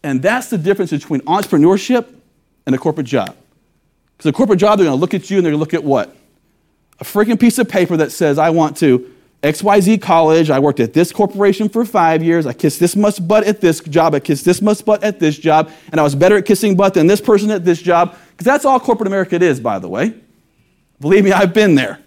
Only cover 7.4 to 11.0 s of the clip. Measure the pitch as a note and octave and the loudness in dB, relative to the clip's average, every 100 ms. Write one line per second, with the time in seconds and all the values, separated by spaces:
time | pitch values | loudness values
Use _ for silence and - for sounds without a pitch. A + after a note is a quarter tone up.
7.4 | A#3 A#3+ A#3 G#3+ F3 E3 D3+ - D#3+ C#3+ | 2 2 -2 0 -2 -2 -2 -2 -2 0
8.4 | D#3+ E3 D3+ D3+ D#3 B2+ B2+ - _ _ | 0 2 0 0 2 2 -2 -20 _ _
9.4 | - D3+ G3+ G3+ F#3 A3 - E3 D#3+ D#3+ | -4 -2 2 2 2 0 2 2 4 2
10.4 | D#3 C3 - - A2+ D3+ | 2 2 0 0 -2 0